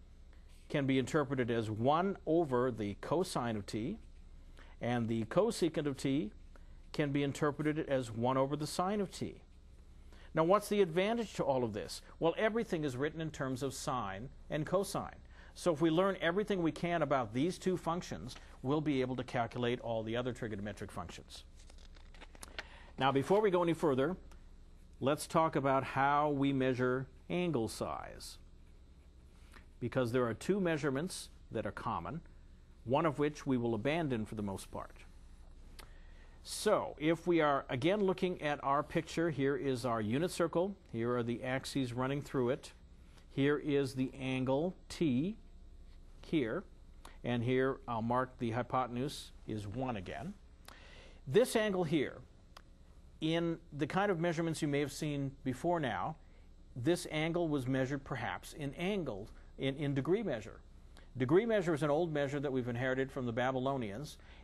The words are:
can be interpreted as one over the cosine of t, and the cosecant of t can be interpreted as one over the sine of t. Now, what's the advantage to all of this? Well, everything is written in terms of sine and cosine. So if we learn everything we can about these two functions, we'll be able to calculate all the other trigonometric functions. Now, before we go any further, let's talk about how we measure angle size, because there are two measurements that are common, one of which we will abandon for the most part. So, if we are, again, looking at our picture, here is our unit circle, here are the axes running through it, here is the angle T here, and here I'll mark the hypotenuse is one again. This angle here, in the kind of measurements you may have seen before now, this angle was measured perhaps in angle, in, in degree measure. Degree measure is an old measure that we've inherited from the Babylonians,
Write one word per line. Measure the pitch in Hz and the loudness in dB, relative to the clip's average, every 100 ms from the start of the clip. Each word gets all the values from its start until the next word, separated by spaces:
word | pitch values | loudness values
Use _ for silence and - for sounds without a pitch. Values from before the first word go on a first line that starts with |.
| - - - - - - - | -20 -20 -20 -20 -20 -20 -4
can | 151 135 | 0 2
be | 135 | 2
interpreted | 123 156 131 131 120 | 4 2 2 0 0
as | 117 110 | 0 0
one | 107 127 156 196 - - | 2 4 4 2 -2 2
over | 165 151 123 127 | 2 4 2 2
the | 113 101 98 | 0 -4 -4
cosine | - 156 185 156 120 110 | -2 0 0 -2 -2 -4
of | - | -4
t, | 107 135 226 - - - - - - - - | -4 -4 -8 -12 -20 -20 -18 -18 -18 -18 -6
and | 117 120 113 | -2 -2 0
the | 113 | -2
cosecant | 107 175 226 - 165 165 147 | 0 2 2 2 -2 0 -4
of | 131 | -2
t | 139 139 208 - - - - - - | 0 0 -2 -10 -20 -20 -20 -20 -10
can | - 143 | -2 0
be | 143 | 2
interpreted | 143 - 151 139 151 151 147 | 0 0 0 0 -2 0 0
as | 135 113 | 0 0
one | 110 120 131 | -2 2 2
over | 139 147 | 2 0
the | 151 | -4
sine | - 185 208 | -2 0 0
of | 185 | -2
t. | - 92 - - - - - - - - - - | -4 -8 -8 -18 -20 -20 -20 -20 -20 -20 -18 -4
Now, | 156 | 2
what's | 165 202 - | 6 4 4
the | 208 | 2
advantage | 180 165 202 233 214 | 4 4 2 0 -2
to | - | -2
all | 139 131 | 2 2
of | 117 | 2
this? | 101 69 - - - | -2 -6 -10 -12 0
Well, | 165 - | 0 4
everything | 220 226 - 170 | 2 2 0 0
is | 151 123 | -2 -2
written | 147 160 | -2 -2
in | 156 | -6
terms | - 131 131 | -4 -4 -2
of | 139 | -4
sine | - 151 127 101 95 135 - - | -4 -4 -2 -4 -6 -10 -12 -6
and | 151 147 | -4 0
cosine. | 185 196 139 92 - - - - | 0 0 -4 -6 -10 -18 -20 -18
So | - 175 | -2 0
if | 147 | 4
we | 165 | 4
learn | 160 196 185 | 6 4 2
everything | 160 185 208 190 | 2 2 0 2
we | 160 | 0
can | - 170 170 | 0 0 2
about | 139 135 110 | 2 2 2
these | 123 175 - | 0 0 0
two | 190 175 | 0 0
functions, | 165 175 - 87 117 - - - | 0 -2 -4 -8 -10 -12 -16 -8
we'll | 127 156 | -2 0
be | 151 135 | 2 2
able | 127 127 | 0 -2
to | |
calculate | 123 127 113 123 120 123 | -2 -2 -2 0 0 0
all | 117 113 | -2 -2
the | 110 117 | -2 -2
other | 123 | -2
trigonometric | 117 117 101 104 - 101 | -4 -6 -4 -6 -8 -8
functions. | - 85 - - - - - - - - - - - - - - - - - - - | -8 -10 -12 -16 -18 -18 -20 -20 -18 -18 -18 -18 -18 -18 -16 -14 -12 -12 -14 -10 2
Now, | 131 | 4
before | 135 135 202 | 4 4 4
we | 214 | 6
go | 175 | 4
any | 170 | 4
further, | 160 160 127 147 185 - - - - - - - - | 4 4 4 2 0 -8 -20 -20 -20 -20 -20 -16 0
let's | 123 151 - | 2 2 2
talk | 170 160 | 4 4
about | 151 135 135 | 4 4 2
how | - 135 139 147 151 | 2 2 4 6 4
we | 139 139 | 4 2
measure | 135 131 123 127 131 131 - - | 4 2 4 2 0 -4 -12 -4
angle | 175 180 131 110 | -2 0 0 0
size, | - 95 67 50 53 - - - - - - - - - - - - - - - - | -2 -4 -6 -8 -12 -14 -16 -20 -20 -20 -20 -20 -20 -20 -20 -20 -20 -20 -20 -18 -8
because | 120 135 120 | -2 2 4
there | 127 120 | 4 2
are | |
two | 113 - 202 | 0 0 2
measurements | 170 156 147 135 185 - - - - | 2 2 0 0 -2 -6 -12 -16 -8
that | 110 104 | -4 -4
are | |
common, | - 120 95 85 160 - - - - - - | -4 -2 -2 -4 -8 -12 -20 -20 -20 -20 -10
one | 113 139 165 | 0 2 2
of | 135 | 2
which | 147 147 139 | 0 0 0
we | 127 | 2
will | 117 | 2
abandon | 110 135 165 151 117 | 0 0 0 0 -2
for | 104 | -2
the | 107 | -4
most | 101 95 - | -4 -4 -8
part. | - - - - - - - - - - - - - - - - - - | -10 -10 -14 -20 -20 -20 -20 -20 -18 -18 -18 -18 -18 -18 -20 -20 -18 -12
So, | - 214 175 - - | 0 4 4 2 0
if | 156 165 180 | 2 2 4
we | 165 | 6
are, | 147 139 - | 6 4 0
again, | 131 160 214 | 0 2 4
looking | 190 180 185 180 | 2 2 -2 -2
at | 147 139 | -2 0
our | 135 143 | 2 2
picture, | 139 170 - 165 170 | 2 -2 -2 0 0
here | 135 135 135 | 2 2 2
is | 135 123 123 | 0 0 0
our | 113 | 0
unit | 107 131 175 | 2 0 0
circle, | - 170 165 196 196 - | 0 0 2 0 -4 -8
here | 117 120 123 | -2 0 0
are | |
the | 117 117 | 0 -2
axes | 127 131 - 143 123 | -2 -2 -2 -2 -2
running | 120 131 143 | -2 -2 -2
through | 135 143 120 | -2 0 2
it, | 147 - - - - - - - | 0 -6 -18 -20 -20 -20 -20 -8
here | 135 139 147 | 0 2 2
is | 151 139 131 | 2 0 0
the | 127 131 135 | -2 -4 -4
angle | 131 131 131 135 180 - - | -4 -2 0 0 0 -6 -10
T | - 160 123 180 220 - - - - - - - - | 0 2 2 0 -4 -14 -20 -20 -20 -20 -20 -20 -16
here, | - 160 110 160 - - - - - - | -2 0 0 -2 -8 -18 -20 -20 -20 -8
and | 123 120 | -2 0
here | 117 131 135 131 - | 2 4 2 0 -4
I'll | 113 | -2
mark | 117 123 127 - | 2 2 0 -2
the | 117 | -2
hypotenuse | 120 117 131 123 120 147 - - - - | -2 0 0 0 -2 -4 -6 -14 -14 -8
is | 110 101 | -6 -6
one | 120 131 107 | -6 -4 -4
again. | 87 71 156 - - - - - - - - - - | -6 -8 -8 -12 -18 -20 -20 -20 -20 -20 -20 -16 2
This | 175 254 233 | 4 4 2
angle | 214 185 | 2 0
here, | 156 156 107 - - - - - - - - - - - | 2 2 0 -4 -16 -20 -20 -20 -20 -20 -20 -20 -20 -6
in | 156 165 170 165 - | 0 0 0 -2 -6
the | 143 151 | -4 0
kind | 185 208 | 2 2
of | 165 | 2
measurements | 175 165 165 156 | 2 2 0 0
you | 151 | 0
may | 143 | 2
have | 147 | 0
seen | - 156 143 139 - | -2 -4 -2 -4 -4
before | 131 123 170 170 | -4 -2 0 0
now, | 127 95 123 156 - - - - - - | 0 -2 -4 -6 -16 -20 -20 -20 -16 -4
this | 135 175 - | 0 0 0
angle | 156 160 175 165 | -2 0 0 0
was | 147 123 | 0 0
measured | 131 131 143 | 0 0 -2
perhaps | - 127 110 90 - | -6 -6 -4 -6 -10
in | - 143 | -8 -8
angle, | - 180 202 139 98 110 - - - | -4 -2 -2 -4 -6 -10 -16 -16 -4
in, | 135 135 | -4 -2
in | 143 | -2
degree | 139 135 208 | 0 2 2
measure. | 196 113 - - - - - - - 123 | 0 -4 -6 -16 -18 -20 -20 -20 -10 -2
Degree | 127 180 233 | 6 6 6
measure | 214 170 | 2 4
is | 143 | 2
an | 147 | 4
old | 147 175 | 2 2
measure | 147 139 143 | 2 0 0
that | 139 | 0
we've | 131 123 | 0 0
inherited | 120 131 131 135 | 0 0 2 0
from | 139 | -2
the | 123 | -2
Babylonians, | 117 127 131 131 139 107 107 151 - - - | 0 0 2 0 0 -2 -6 -10 -14 -20 -20